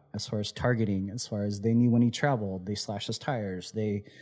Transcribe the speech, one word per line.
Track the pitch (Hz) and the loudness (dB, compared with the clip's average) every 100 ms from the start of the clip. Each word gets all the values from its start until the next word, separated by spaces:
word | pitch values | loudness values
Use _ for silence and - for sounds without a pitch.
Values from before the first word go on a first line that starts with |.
| _ | _
as | 101 - | -10 -4
far | 107 | -4
as | 107 | -4
targeting, | - 123 117 104 95 98 | -2 0 2 2 0 -2
as | 117 - | -6 -6
far | 104 | -4
as | 104 101 | -2 0
they | 113 | 2
knew | 117 120 | 6 6
when | 120 | 6
he | 120 | 4
traveled, | - 147 123 98 92 92 | 4 0 2 -2 -6 -6
they | 101 | -6
slashed | - 101 - | -4 -6 -6
his | 110 | -6
tires, | - 123 98 92 - | -4 -4 -4 -6 -6
they, | 110 107 101 - - | -4 -2 -2 -6 -20